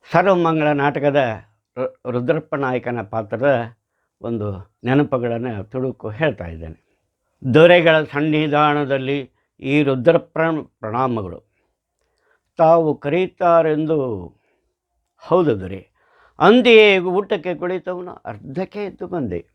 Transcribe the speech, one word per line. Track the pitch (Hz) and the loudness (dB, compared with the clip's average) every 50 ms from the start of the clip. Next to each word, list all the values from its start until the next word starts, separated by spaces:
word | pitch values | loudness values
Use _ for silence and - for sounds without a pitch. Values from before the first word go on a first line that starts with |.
| _ - | _ 2
ಸರ್ವಮಂಗಳ | - 170 180 202 190 175 170 160 160 156 151 151 | 2 2 4 4 2 2 2 0 0 0 0 0
ನಾಟಕದ | 147 143 139 143 135 151 139 147 139 143 131 117 110 98 - _ _ _ _ _ _ 123 | 0 0 0 -2 -2 0 -2 0 2 2 0 0 -4 -8 -12 _ _ _ _ _ _ -8
ರು-, | 131 127 - _ _ 127 | -8 -8 -8 _ _ -6
ರುದ್ರಪ್ಪ | 120 123 123 127 151 156 151 _ 160 | -6 -4 -2 -2 -2 -4 -4 _ -6
ನಾಯಕನ | 139 139 127 127 123 117 120 120 117 | -4 -4 -4 -4 -4 -4 -6 -8 -8
ಪಾತ್ರದ | 104 - - 113 110 104 117 110 131 143 135 120 117 117 117 _ _ _ _ _ _ _ _ _ | -8 -6 -8 -8 -6 -6 -6 -2 0 0 0 0 -4 -8 -14 _ _ _ _ _ _ _ _ _
ಒಂದು | - 113 117 110 104 104 98 92 98 _ _ _ - | -8 -8 -6 -6 -6 -6 -8 -10 -14 _ _ _ -2
ನೆನಪುಗಳನ್ನು | 120 135 143 147 - 139 123 120 120 117 117 120 127 113 101 - | 0 2 2 2 0 -2 -4 -2 -4 -4 -4 -6 -8 -8 -10 -12
ತುಣುಕು | _ - 131 127 131 123 _ - 110 | _ -8 -6 -6 -6 -8 _ -12 -12
ಹೇಳ್ತಾ | 104 107 160 151 113 - 90 | -6 -4 -4 -4 -4 -6 -12
ಇದ್ದೇನೆ. | 85 82 80 82 80 80 _ _ _ _ _ _ _ _ _ _ _ _ _ - 131 113 | -12 -12 -14 -14 -16 -16 _ _ _ _ _ _ _ _ _ _ _ _ _ -4 2 6
"ದೊರೆಗಳ | 151 165 175 175 175 160 165 160 156 | 6 8 8 6 6 6 4 2 2
ಸನ್ನಿಧಾನದಲ್ಲಿ | 151 - - 143 151 156 151 151 156 151 147 147 151 147 147 147 147 131 139 135 131 135 143 143 131 - _ _ _ _ _ _ | 0 -2 -4 -2 -2 0 0 0 0 0 0 2 2 2 0 0 -2 -2 -4 -4 -2 -4 -6 -6 -6 -12 _ _ _ _ _ _
ಈ | - 135 139 147 | -6 0 0 2
ರುದ್ರಪ್ಪ | 147 139 135 131 117 - 165 165 165 _ _ 160 160 165 160 151 - _ _ _ | 2 2 0 2 2 2 2 2 -2 _ _ -4 -2 -2 -2 -6 -8 _ _ _
ಪ್ರಣಾಮಗಳು. | - 107 107 123 131 127 120 110 98 90 82 - _ _ _ _ _ _ _ _ _ _ _ _ _ _ _ _ _ _ _ _ _ _ _ | -10 -6 -4 -2 -2 -2 -2 -4 -6 -8 -12 -16 _ _ _ _ _ _ _ _ _ _ _ _ _ _ _ _ _ _ _ _ _ _ _
ತಾವು | - 165 160 165 170 165 156 143 | 2 4 6 6 4 4 0 -2
ಕರೆಯುತ್ತಾರೆಂದು, | - - 143 151 180 190 175 _ _ 185 175 170 165 160 160 156 151 160 151 160 151 131 127 110 95 87 85 _ _ _ _ _ _ _ _ _ _ _ _ _ _ _ _ _ _ | -2 -4 -4 -2 -2 -2 -4 _ _ 2 4 4 4 4 2 0 -2 -2 -2 -2 -2 -2 -4 -6 -8 -10 -14 _ _ _ _ _ _ _ _ _ _ _ _ _ _ _ _ _ _
ಹೌದು | - - 160 185 175 147 113 98 | -4 0 2 2 2 2 0 -2
ದೊರೆ, | 92 90 98 95 - _ _ _ _ _ _ _ _ _ _ - | -6 -12 -12 -14 -16 _ _ _ _ _ _ _ _ _ _ 2
ಅಂದಿಯೇ | 147 185 226 254 233 247 226 220 214 208 196 190 | 4 6 6 6 6 8 8 8 8 6 4 2
ಊಟಕ್ಕೆ | 170 165 175 196 202 - 220 175 147 185 175 | 0 0 -2 -2 -2 -2 -6 -4 -4 -8 -6
ಕುಳಿತವನು | 147 170 175 185 180 _ 185 185 180 180 180 | -6 -6 -6 -6 -6 _ -8 -10 -10 -12 -14
ಅರ್ಧಕ್ಕೆ | - - _ - 113 104 - - 135 175 185 - - 208 208 | -18 -16 _ -16 -14 -14 -14 -12 -10 -10 -10 -10 -10 -12 -12
ಎದ್ದು | 190 - _ 175 | -12 -10 _ -12
ಬಂದೆ. | 175 185 170 135 104 90 85 - _ | -8 -6 -6 -6 -4 -6 -8 -10 _